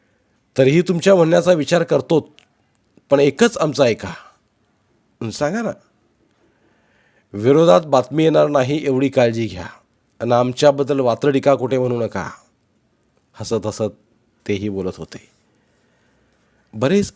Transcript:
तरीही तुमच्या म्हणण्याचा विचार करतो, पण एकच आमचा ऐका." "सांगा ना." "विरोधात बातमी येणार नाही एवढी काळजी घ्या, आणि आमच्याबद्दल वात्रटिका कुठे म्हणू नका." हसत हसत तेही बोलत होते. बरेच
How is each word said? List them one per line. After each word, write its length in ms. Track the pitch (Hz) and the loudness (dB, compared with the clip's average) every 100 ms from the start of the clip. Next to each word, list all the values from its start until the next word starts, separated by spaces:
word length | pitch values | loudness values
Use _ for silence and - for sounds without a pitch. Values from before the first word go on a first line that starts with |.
| _ _ _ _ _ - | _ _ _ _ _ 0
तरीही 240 | 135 160 | 2 2
तुमच्या 320 | 180 170 185 | 0 0 2
म्हणण्याचा 380 | 180 160 175 170 | 4 4 2 2
विचार 300 | 170 139 170 | 0 0 -2
करतो, 520 | 160 151 - 160 - _ _ _ _ _ _ _ - | 0 -2 0 -2 -2 _ _ _ _ _ _ _ 0
पण 100 | 139 | 2
एकच 380 | 147 - 233 - | 2 2 0 0
आमचा 260 | 156 147 | -2 0
ऐका." 280 | 127 107 95 82 - _ _ _ _ _ _ _ _ - 113 | 0 0 -6 -14 -20 _ _ _ _ _ _ _ _ -12 -10
"सांगा 320 | - 147 214 | -6 -4 -4
ना." 100 | 220 - _ _ _ _ _ _ _ _ _ _ _ _ _ _ _ | -6 -10 _ _ _ _ _ _ _ _ _ _ _ _ _ _ _
"विरोधात 480 | 101 113 147 170 180 | -4 2 4 6 4
बातमी 440 | 156 135 123 151 | 4 0 0 0
येणार 240 | 160 151 151 | 2 2 2
नाही 380 | 147 127 151 139 | 0 -2 -2 -2
एवढी 220 | 131 139 | 0 0
काळजी 380 | 135 120 113 110 | 2 0 0 -6
घ्या, 200 | 90 80 - _ _ _ - | -8 -14 -18 _ _ _ -8
आणि 120 | 117 | 0
आमच्याबद्दल 680 | 120 123 123 147 139 143 139 | 0 0 2 2 2 -2 -2
वात्रटिका 540 | 123 113 143 135 139 | -2 0 0 0 2
कुठे 240 | 131 123 131 | 0 0 -2
म्हणू 220 | 127 120 | -2 -4
नका." 280 | 110 98 87 - _ _ _ _ _ _ _ _ _ | -6 -8 -10 -14 _ _ _ _ _ _ _ _ _
हसत 340 | - 110 113 107 | -14 -6 -6 -4
हसत 280 | - 107 - _ _ _ _ - | -6 -6 -8 _ _ _ _ -6
तेही 200 | 101 104 | -6 -6
बोलत 280 | 95 92 90 | -6 -8 -10
होते. 440 | 80 - _ _ _ _ _ _ _ _ _ _ _ _ _ _ _ | -14 -18 _ _ _ _ _ _ _ _ _ _ _ _ _ _ _
बरेच 380 | 110 131 196 196 | -4 0 0 -2